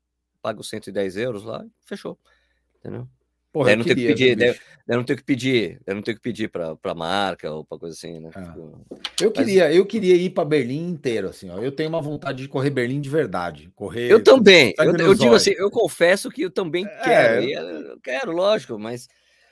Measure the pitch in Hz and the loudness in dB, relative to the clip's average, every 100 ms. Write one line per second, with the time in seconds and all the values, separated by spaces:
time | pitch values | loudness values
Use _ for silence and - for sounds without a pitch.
0 | _ _ _ _ 113 107 110 110 - 101 | _ _ _ _ -10 -8 -10 -12 -8 -4
1 | 98 92 123 104 110 - 220 _ - 202 | -4 -4 -6 -6 -10 -14 -14 _ -16 -14
2 | - 175 _ _ _ _ _ _ - 104 | -12 -16 _ _ _ _ _ _ -14 -14
3 | 127 _ _ _ _ 160 127 110 117 127 | -14 _ _ _ _ -2 2 2 2 0
4 | 120 98 120 113 123 - - _ - 120 | 2 2 2 2 0 -2 -8 _ -4 -4
5 | 127 135 - 127 127 123 90 - - 101 | -2 -6 -4 -4 0 0 -2 -8 -10 -8
6 | 104 107 127 101 110 92 82 78 95 85 | -8 -8 -8 -8 -8 -6 -10 -8 -8 -6
7 | 82 98 98 87 78 78 76 80 82 78 | -4 -2 -2 -6 -10 -12 -12 -14 -14 -14
8 | 82 82 80 95 87 82 80 - - - | -16 -16 -16 -16 -16 -16 -20 -20 -20 -16
9 | - - 202 220 247 190 160 165 202 233 | -12 -2 -2 0 2 4 4 4 2 2
10 | 180 180 180 180 156 151 120 143 175 160 | 4 4 2 -4 0 0 0 -4 -6 -8
11 | 131 110 92 - 95 90 127 139 156 165 | -4 -4 -6 -10 -14 -8 -8 -6 -6 -6
12 | 147 147 139 131 135 143 139 131 120 139 | -6 -8 -8 -10 -8 -2 -2 0 -2 -4
13 | 139 156 123 90 87 73 80 - 98 98 | -4 -2 -2 -4 -6 -8 -18 -14 -10 -4
14 | 120 220 202 262 196 180 120 - 135 170 | 4 6 8 6 8 8 8 4 2 4
15 | 165 - 240 220 202 196 202 247 196 - | 4 6 6 6 4 0 -2 0 -2 2
16 | 170 202 254 - 185 - 180 175 208 - | 2 2 -2 -8 -6 -4 -4 -4 -6 -6
17 | 247 185 123 117 120 156 170 - - - | 2 4 4 2 -2 -6 -10 -12 -14 -16
18 | - 262 269 165 196 214 - 110 110 123 | -8 -8 -6 -2 0 0 -4 -10 -10 -12
19 | - _ _ _ _ | -14 _ _ _ _